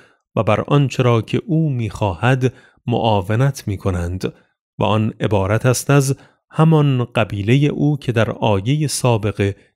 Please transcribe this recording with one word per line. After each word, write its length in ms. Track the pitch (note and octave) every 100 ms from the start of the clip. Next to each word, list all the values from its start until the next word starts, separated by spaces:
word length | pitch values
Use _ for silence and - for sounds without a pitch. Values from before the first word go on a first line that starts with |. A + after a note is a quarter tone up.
| _ _ _ A#2
و 80 |
بر 180 | A2+ G#2
آنچه 420 | - C#3+ C3+ -
را 180 | B2 A#2
که 200 | - A#2+ -
او 240 | D#3+ D#3+
می‌خواهد 840 | B2 G#2+ - G#2 E2 A#2+ C3 B2 - - _ -
معاونت 800 | A#2 A2+ G#2 F#2 A2 C3+ - -
می‌کنند 640 | F#2+ G2 F2+ E2+ F#2 - - _ _ _ -
و 40 |
آن 300 | G#2 G#2+ A2 -
عبارت 460 | A2+ G#2 F#2+ A2 C3
است 240 | A#2+ -
از 260 | C#3+ C3+ C3 - _ _
همان 540 | - D#3+ D#3 D3 B2+ A#2
قبیلهٔ 600 | A#2+ G#2+ G2+ G2+ C#3 C#3+
او 300 | - D3 D3
که 140 | -
در 200 | A#2 A2
آیهٔ 560 | - A2+ G2 G#2+ D3+ D3
سابقه 680 | - B2 A2 G#2 - G2+ - _